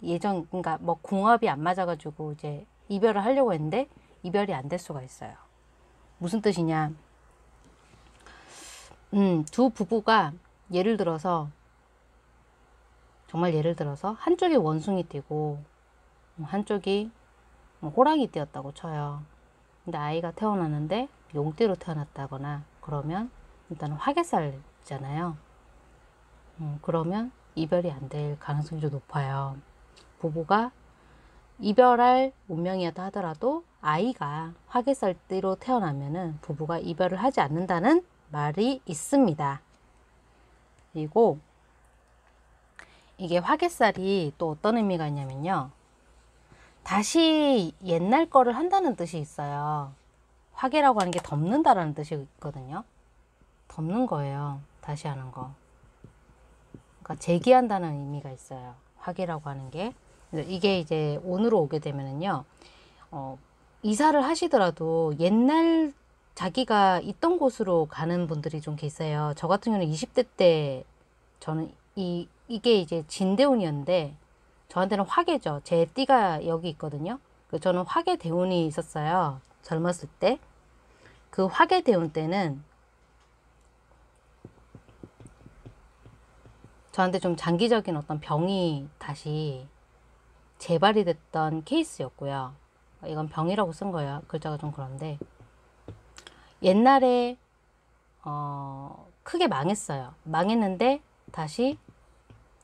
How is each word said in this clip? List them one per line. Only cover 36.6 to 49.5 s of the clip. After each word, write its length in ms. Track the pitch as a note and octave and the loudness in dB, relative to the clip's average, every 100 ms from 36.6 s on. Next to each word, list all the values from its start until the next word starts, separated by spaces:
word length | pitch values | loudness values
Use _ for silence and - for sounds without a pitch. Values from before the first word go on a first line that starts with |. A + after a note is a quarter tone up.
| D#3 E3 | -4 -4
이별을 400 | - E3 F3+ F3+ | -4 0 0 2
하지 240 | B3+ B3+ | 0 0
않는다는 640 | C#3+ D#3 F#3 E3+ A3 E4 - _ - | 0 -2 0 2 4 4 2 _ -10
말이 520 | D3+ D3 D3+ A#3+ C4 - | -4 -2 0 0 -2 -8
있습니다. 760 | D#3 - C#4 A3+ D3+ C#3+ C#3 _ _ _ _ _ _ _ _ _ _ _ _ _ | -10 2 4 4 2 -4 -6 _ _ _ _ _ _ _ _ _ _ _ _ _
그리고 460 | D#3+ D3+ A3 A3 D3+ _ _ _ _ _ _ _ _ _ _ _ _ _ - - _ _ - | -8 -2 4 4 2 _ _ _ _ _ _ _ _ _ _ _ _ _ -20 -20 _ _ -10
이게 220 | F3+ F3 | 0 0
화개살이 920 | F3 D4+ F4 - A3 F#3+ F#3+ G3 D3+ - | 2 2 2 4 2 2 0 0 0 -2
또 140 | D#3+ | -4
어떤 260 | D#3 G#3 A#3 | 0 0 2
의미가 300 | G3+ F3+ D3+ | 2 0 -2
있냐면요. 640 | C#3+ C3+ C3+ E3 F3+ D3 - _ _ _ _ _ _ _ - - _ | -4 -6 -6 -2 -2 -4 -12 _ _ _ _ _ _ _ -20 -20 _
다시 920 | - F#3+ G#3+ E4 D#4+ D#4 D4 B3 E3 - | -2 0 2 4 6 6 4 4 2 -6
옛날 460 | F#3 E3 F#3 C#4+ E4 | -2 0 4 4 6
거를 260 | C4+ B3 A#3 | 6 6 2
한다는 400 | F4 G4 E4+ G3 | 2 2 2 -2
뜻이 240 | E3+ E3+ | -6 -6
있어요. 720 | D3 - C#3+ | -8 -8 -6